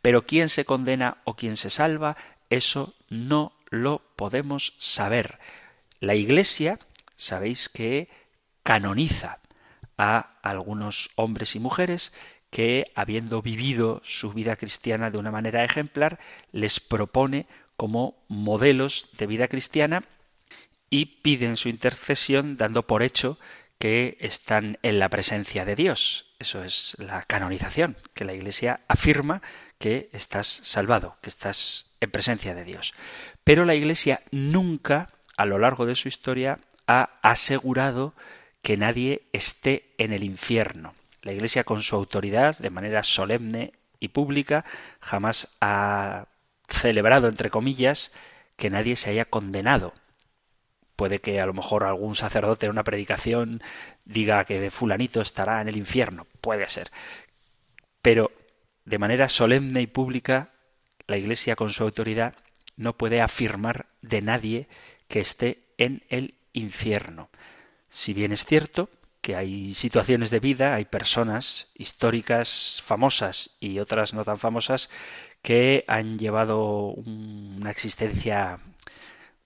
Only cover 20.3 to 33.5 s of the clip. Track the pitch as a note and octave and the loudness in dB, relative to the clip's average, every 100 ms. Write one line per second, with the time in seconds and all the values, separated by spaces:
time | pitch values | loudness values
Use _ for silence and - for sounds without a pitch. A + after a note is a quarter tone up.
20.3 | _ _ - - _ - C#3+ D3+ _ D3+ | _ _ -20 -20 _ -2 0 0 _ 2
21.3 | C3+ A#2+ A2+ A#2+ A2+ B2 - - C#3 - | 2 2 -2 -4 -2 -2 -2 -2 0 2
22.3 | C3+ C#3+ B2+ A2 A2+ - A2 B2+ - B2+ | 2 2 0 0 0 2 2 2 0 -2
23.3 | - - - - - F#2 A#2 B2 - G2+ | -4 -12 -20 -16 -4 0 0 0 -4 -8
24.3 | - - G#2+ G#2+ G#2+ A#2+ G2+ F#2+ G2+ - | -6 0 0 0 -2 0 2 2 2 0
25.3 | G#2+ G2+ G2+ F#2+ G2+ F3+ - - - - | -2 -4 -4 -4 0 0 2 -2 -4 -10
26.3 | - - F#2 F#2 - - - F#2+ F#2+ - | -12 -8 -8 -6 -4 -6 -8 -8 -8 -4
27.3 | G2+ F#2 F#2 - D3+ E3 - - - - | -2 -2 -4 -4 0 0 -2 -14 -10 -10
28.3 | F#2+ G2 - A#2+ - - A#2 D3+ D3 D3 | -8 -6 -2 -2 -2 2 4 4 4 2
29.3 | F#3+ - - - - G#2+ B2+ - G#2 - | -4 -6 -20 -20 -6 -2 -2 -4 -10 -8
30.3 | G2+ G#2 - - G#2+ G2 A2 F2+ - - | -4 -4 -4 -4 0 2 2 0 -10 -16
31.3 | - G2 - - - - - - - B2 | -8 -6 -4 -4 -6 -10 -6 -4 0 0
32.3 | A2 G#2 F2 F2 F#2 - - - - - | -2 -4 -10 -10 -10 -10 -12 -16 -16 -18
33.3 | - - | 0 6